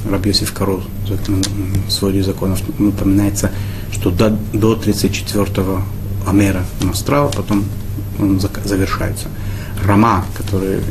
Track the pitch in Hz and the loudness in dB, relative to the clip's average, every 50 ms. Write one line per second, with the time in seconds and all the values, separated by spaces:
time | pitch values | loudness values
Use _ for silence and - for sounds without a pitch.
0 | - 95 98 95 92 104 95 - - - - - - 101 95 90 92 - - - | -2 -2 -2 0 2 2 2 2 0 0 -2 -2 0 0 0 -2 -4 -6 -6 -4
1 | 98 98 98 95 - - 98 92 95 98 98 101 92 95 98 95 98 - - - | -4 -2 -2 -2 0 0 0 0 0 0 -2 -2 -2 -2 -2 -2 0 -2 -2 0
2 | 101 98 95 98 95 98 92 - 92 95 95 95 - - - - 107 104 98 - | 0 0 2 2 0 0 -2 -2 0 0 0 0 -2 -4 0 2 2 2 2 2
3 | - 98 95 98 101 104 - - - 95 - - - - - - - - - - | 2 4 4 4 4 2 2 0 0 -2 -2 -2 -4 -4 -4 -6 -6 -6 -4 -2
4 | - 95 90 - 113 107 107 - - - - 104 104 110 110 107 - 107 101 - | 0 2 2 4 4 4 2 2 -2 -2 0 2 4 4 4 2 2 0 2 2
5 | - 104 - - - - 104 104 98 95 - 101 95 92 95 92 95 - - - | 0 0 0 -2 -4 -2 0 0 0 0 0 0 0 0 -2 -2 -4 -4 -6 -6
6 | - - - - - 95 95 101 101 98 92 90 92 - - - 98 92 - - | -6 -4 -4 -4 -2 2 4 4 4 4 2 0 -2 -2 -2 -2 -2 0 0 -2
7 | - - 139 143 143 - - - - - 104 101 98 - - - - - - - | 0 2 2 2 2 2 0 -2 -2 0 0 0 0 0 -4 -6 -6 -6 -6 -6
8 | - - - - 101 98 98 95 98 95 - 104 98 98 101 95 98 92 - - | -6 -6 -2 0 2 2 2 2 2 0 -2 -4 -2 -2 0 0 0 0 0 -2
9 | 90 92 98 - - - - - - - - - - - - - 92 98 101 101 | -2 -2 -4 -4 -6 -6 -6 -6 -6 -6 -6 -6 -6 -6 -4 -2 2 4 4 6
10 | 110 117 104 90 85 - - - - 98 98 92 95 95 98 113 - 101 | 6 6 4 2 0 -2 -6 -6 -4 -2 -2 0 0 0 -2 -2 -2 -2